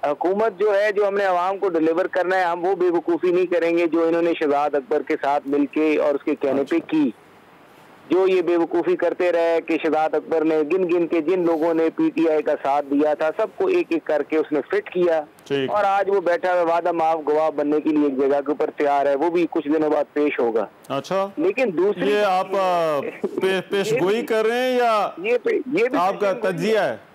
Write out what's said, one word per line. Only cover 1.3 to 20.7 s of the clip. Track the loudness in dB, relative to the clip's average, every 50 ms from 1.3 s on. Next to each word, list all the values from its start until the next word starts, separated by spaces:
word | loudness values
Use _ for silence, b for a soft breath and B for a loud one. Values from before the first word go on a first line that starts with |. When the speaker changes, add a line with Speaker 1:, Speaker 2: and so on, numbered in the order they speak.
| 0 0 0 -2 -2 -2
Speaker 1:
को | -2 0
deliver | 0 2 2 2 2 0 -2 0
करना | 0 -2 0 0 0
है, | 0 0
हम | 0 -2 -2
वो | -2 -2 0
बेवकूफ़ी | 0 0 0 0 0 0 0 -2 0 0 0
नहीं | 2 2 0 0
करेंगे | 0 0 0 2 0 0 0 0
जो | 0 0 2 2
इन्होंने | 2 0 0 0 0
शहजाद | 0 0 0 0 0 0 0 -2
अकबर | -2 -2 0 -2 -2 0
के | -2 -4
साथ | -2 0 0 0 0 -2 0
मिलके | 0 0 0 0 0 0 2 2 2 2
और | 2 0 0
उसके | 0 -2 -4 -4
कहने | -2 -2 -2 0 0 0
पे | 0 0 -2
Speaker 2:
अच्छा। |
Speaker 1:
की। | -2 0 0 2 2 2 0 -6 -20 -20 -20 -20 -20 -20 -20 -20 -20 -20 -20 -20 -20 -20 -20 -20 -6 -2
जो | 0 2 2 4
ये | 2 2
बेवकूफ़ी | 2 2 2 0 0 0 0 -2 0 0 0
करते | 0 0 -2 -2 0 0 0
रहे | 2 2 2 2 2 0
कि | 0 -2 -4 -2
शहजाद | 0 0 0 2 0 0 0
अकबर | -2 -2 0 -2 0 2
ने | 2 2 0 0
गिन | 0 0 0 0
गिन | 0 0 0 0 0
के | 0 -2
जिन | 0 0 0 0 2
लोगों | 0 0 2 0 0 2
ने | 2 0 0
पीटीआई | 0 0 -2 0 0 0 0 2 2 2
का | 0 0 -2
साथ | -2 0 0 0 0
दिया | 0 0 0 2 2 2 0
था, | 0 -2 -4
सबको | -2 -2 -4 -4 -2 -4 -2 0
एक | 0 0 0 0 -4
एक | -4 -2
करके | -2 -2 -2 -2 -2 -2 -2
उसने | -2 0 -2 -4
फिट | -4 -2 -4 -4 -4 -4
किया। | -4 0 0 2 2 0
Speaker 2:
ठीक। | -2 -6 -16 -20 -8 -4 -2 -2 -2 0
Speaker 1:
और | 0 0 0
आज | 2 2 0 0 0
वो | 0 0
बैठा | 2 0 0 0 0 0 2
हुआ | 2
वादा | 2 2 0 0 0 -2
माफ | -2 0 0 0 0 0
गवाह | 0 0 0 2 0 0
बनने | 0 -2 -2 0 0 0
के | 0 0
लिए | 2 2 2 2
एक | 2 0
जगह | 0 2 2 0
के | 0 -2
ऊपर | -2 -2 -2 -4
तैयार | -2 -2 0 0 2 2 2 2
है, | 0
वो | 2 0 0
भी | 2 0 0
कुछ | 0 -2 -4 -2 0
दिनों | 0 0 2 2
बाद | 0 0 -2 -2 -2
पेश | 0 0 0 0 0
होगा। | -2 0 0 -2 -4 -4